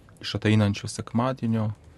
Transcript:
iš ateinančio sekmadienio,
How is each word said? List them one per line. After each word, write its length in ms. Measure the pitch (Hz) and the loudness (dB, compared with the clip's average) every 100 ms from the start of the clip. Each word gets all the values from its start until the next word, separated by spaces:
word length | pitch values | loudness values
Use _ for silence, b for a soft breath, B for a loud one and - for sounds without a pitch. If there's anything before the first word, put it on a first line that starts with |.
| - - | -20 -16
iš 120 | - - | -10 -2
ateinančio 500 | 104 107 101 101 107 | 4 4 4 0 -6
sekmadienio, 800 | - - 110 127 131 117 113 107 104 - | -10 -4 -2 0 -2 -2 -2 -2 -6 -14